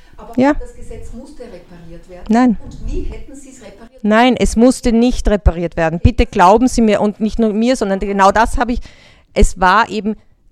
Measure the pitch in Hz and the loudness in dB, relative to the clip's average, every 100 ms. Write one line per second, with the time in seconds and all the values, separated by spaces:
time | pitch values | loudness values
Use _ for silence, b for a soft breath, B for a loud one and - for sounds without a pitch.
0 | b b 233 247 277 - 494 - - 226 | b b -10 -2 0 0 -6 -14 -16 -14
1 | - 226 285 - 233 180 - 170 165 170 | -16 -16 -18 -20 -20 -20 -20 -20 -20 -20
2 | - 180 - 226 254 196 - - - 349 | -20 -12 -2 2 2 0 -6 -10 -6 -6
3 | - 220 220 269 - - 202 - - - | -6 -10 -16 -20 -20 -20 -20 -20 -20 -6
4 | 208 220 254 233 - - 247 - 247 226 | 0 2 2 2 0 4 2 2 0 2
5 | 247 - - 208 - 170 170 - 160 165 | 2 0 0 0 0 0 -4 -2 -2 2
6 | - - 240 202 180 220 247 - 220 202 | 0 0 -2 4 6 6 2 2 2 2
7 | 214 - 214 - 220 208 233 262 202 190 | -2 -4 -4 -2 -2 0 -2 -2 -2 -4
8 | 202 202 196 208 226 - 233 240 b b | -2 2 2 2 0 0 -2 -4 b b
9 | b b b - - - 180 202 233 214 | b b b 0 0 2 2 2 0 -4
10 | 202 208 _ _ _ | -6 -8 _ _ _